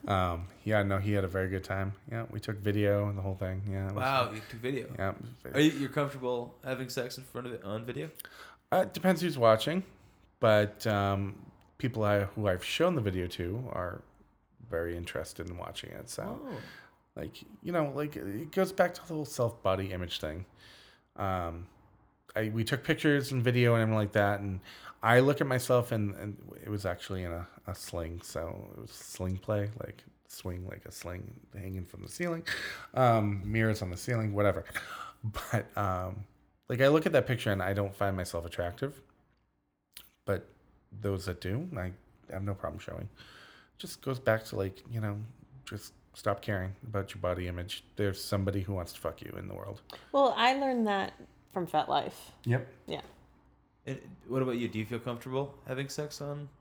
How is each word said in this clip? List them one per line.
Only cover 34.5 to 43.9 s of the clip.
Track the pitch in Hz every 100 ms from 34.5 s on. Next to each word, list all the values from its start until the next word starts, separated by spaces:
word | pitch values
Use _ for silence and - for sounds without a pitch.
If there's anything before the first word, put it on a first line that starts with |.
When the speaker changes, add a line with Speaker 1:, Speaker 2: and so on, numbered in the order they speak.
| 92 - - - - - -
Speaker 1:
But, | 110 - - 113 - -
um, | 101 90 92 98 98 _ _ _ _
like, | 123
I | 135
look | 156 160
at |
that | 147 -
picture | 120 113
and | 98
I | 92
don't | 98 101 98
find | 101
myself | 95 90 85
attractive, | 82 - 87 - 139 147 - _ _ _ _ _ _ _ _ - - _
but | - 95 - _ _ _ _ 101
those | 101 95 92
that | 87
do, | 90 110 180 143
I | 90 92 _ _ -
have | 92
no | 98
problem | 95 80 82
showing. | - 82 101 - - - - - _ _
Just | -